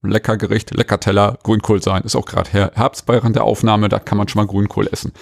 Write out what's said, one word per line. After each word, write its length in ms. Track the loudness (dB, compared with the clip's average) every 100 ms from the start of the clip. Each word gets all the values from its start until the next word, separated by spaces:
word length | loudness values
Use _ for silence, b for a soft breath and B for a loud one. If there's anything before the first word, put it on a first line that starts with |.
lecker 340 | -2 -2 0 -2
Gericht, 360 | 0 -2 -2
lecker 240 | -4 -2 -2
Teller, 400 | 2 2 2 0
Grünkohl 400 | 0 0 2 0
sein. 200 | 0 -2
Ist 140 | -2 -4
auch 80 |
gerade 260 | -2 -4 0
Her-, 220 | 0 0
Herbst 300 | 0 -2 -2
bei 160 | 0 0
der 240 | 2 2
Aufnahme, 460 | 0 2 2 2 2
da 80 | 0
kann 180 | -2 -2
man 100 | 0
schon 140 | 0
mal 80 | 0
Grünkohl 400 | 0 -2 -2 -4
essen. 220 | -4 -10 B